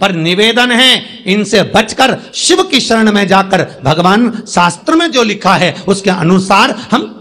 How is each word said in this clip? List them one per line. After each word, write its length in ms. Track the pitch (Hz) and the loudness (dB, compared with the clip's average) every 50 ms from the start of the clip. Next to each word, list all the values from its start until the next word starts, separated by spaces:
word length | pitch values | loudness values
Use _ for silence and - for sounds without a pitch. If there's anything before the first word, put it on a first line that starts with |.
पर 120 | 190 196 180 | -4 -2 -2
निवेदन 580 | 160 160 170 180 196 214 226 226 247 247 247 | -2 -2 0 0 2 2 2 2 2 0 2
है, 500 | 240 233 262 254 233 180 - - - - - | 2 2 2 2 0 0 -4 -10 -16 -10 -4
इनसे 360 | 185 196 214 208 - 226 196 165 | -2 -2 -2 0 0 0 0 0
बचकर 500 | - - 202 220 - - - 262 254 180 - - - - | 2 0 -2 -2 -2 0 0 0 0 0 -2 -8 -10 -10
शिव 260 | - - - 359 349 370 | -4 -2 0 0 0 0
की 160 | 370 285 247 | 0 -2 -2
शरण 300 | - - 226 226 220 214 | 0 0 0 2 2 2
में 140 | 208 202 202 175 | 2 2 2 2
जाकर 340 | 190 196 190 190 190 175 143 - - - 131 | 2 2 2 2 0 0 0 -2 -6 -4 -2
भगवान 460 | 135 156 165 175 185 202 220 240 214 - - - - | -2 0 2 2 2 2 2 2 0 -2 -6 -10 -4
शास्त्र 460 | - 180 175 175 - - - 320 330 | 0 0 0 0 0 -4 -4 -2 0
में 160 | 330 339 311 | 0 0 0
जो 120 | 226 254 | 0 0
लिखा 320 | 233 214 202 208 - 185 185 | 0 0 -2 -2 0 0 2
है 160 | 165 180 175 180 - - 196 | 2 2 -2 -2 -4 -4 -4
उसके 220 | 196 196 - 190 | -2 -2 0 -2
अनुसार 600 | 180 185 160 170 190 185 190 - 196 196 247 277 - - - - | -2 0 2 2 2 2 2 2 2 2 2 2 -2 -6 -4 -2
हम 160 | 214 - - - - - | -2 -2 -2 -6 -10 -8